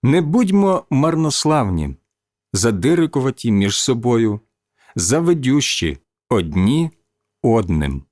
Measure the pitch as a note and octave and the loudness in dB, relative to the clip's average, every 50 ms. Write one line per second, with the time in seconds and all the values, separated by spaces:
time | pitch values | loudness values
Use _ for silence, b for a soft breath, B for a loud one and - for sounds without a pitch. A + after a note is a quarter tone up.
0 | - B2+ C#3+ F3 E3+ D3 D#3+ A#3+ B3 F#3 F#3+ G3+ G3 G3 F#3+ F3 - _ - C3 | 2 2 2 2 2 2 0 0 2 2 2 2 2 2 0 -2 -2 _ 0 0
1 | C#3+ D#3+ E3 D#3 D#3+ D#3 C#3 - - D3+ D#3 D3+ B2 G2+ F2+ E2 D2+ C#2 C2+ - | 2 2 0 0 -2 -2 -2 -2 0 0 0 2 0 0 -2 -2 -4 -6 -8 -12
2 | _ _ _ _ _ _ _ _ _ _ - G2 F2+ A#2 G#2+ F#2+ E2+ C3+ E3+ F3 | _ _ _ _ _ _ _ _ _ _ -4 0 0 0 0 0 0 0 2 2
3 | E3 D#3 - C#3+ B2+ C3 B2+ - - B2 G#2+ G2+ G2 G2 G2 - - - B2+ A#2 | 0 0 -2 -2 -2 -2 -4 -4 -2 0 2 2 2 0 0 -2 -2 -2 -2 -2
4 | A#2 B2 A#2+ A#2 A2+ A2 G#2 G#2 _ _ _ _ _ _ b b b b b - | 0 0 2 2 2 0 -2 -4 _ _ _ _ _ _ b b b b b -6
5 | - F2 B2+ D#3 E3+ E3+ F3 D#3+ C3 B2+ C3+ D3 C3+ - - - - E2 D2 C#2 | -2 0 0 0 2 0 0 0 0 0 0 0 0 -2 -4 -4 -4 -4 -6 -6
6 | _ _ _ _ _ _ B2+ G#2+ F2 D#2+ D2 F2+ F#2 G2+ C3+ D#3 E3 D#3+ - _ | _ _ _ _ _ _ -2 -2 -2 -2 0 0 2 2 2 0 0 -2 -6 _
7 | _ _ _ _ _ _ _ _ - A#2+ A2+ A2+ G#2+ F2 E2 D#2 D2 C#2+ C#2 C#2 | _ _ _ _ _ _ _ _ 0 0 2 2 0 0 -2 -2 -2 -2 -6 -8
8 | C2+ _ | -10 _